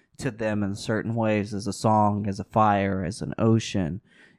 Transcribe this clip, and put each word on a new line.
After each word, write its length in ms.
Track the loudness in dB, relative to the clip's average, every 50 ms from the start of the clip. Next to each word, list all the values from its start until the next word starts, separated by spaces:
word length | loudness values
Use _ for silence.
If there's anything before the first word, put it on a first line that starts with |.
| _ _ _ -8
to 120 | -8 -8
them 320 | -6 -4 -2 -2 0 0 -2
in 120 | -2 -4
certain 400 | -6 -4 -2 -2 -2 -2 -2 -2
ways, 380 | 0 0 2 2 0 0 -2 -6
as 140 | -6 -6
a 60 | -6 -6
song, 540 | 0 2 2 4 4 4 4 2 0 -2
as 140 | -4 -6 -6
a 40 | -8
fire, 600 | _ 2 2 4 4 4 2 2 0 -2 -2 -4
as 160 | -4 -6 -6
an 140 | -8 -8 -4 0
ocean, 640 | 4 4 4 4 2 0 -2 -2 -2 -2 -4 -8 _ _ _ _ -20 -20 _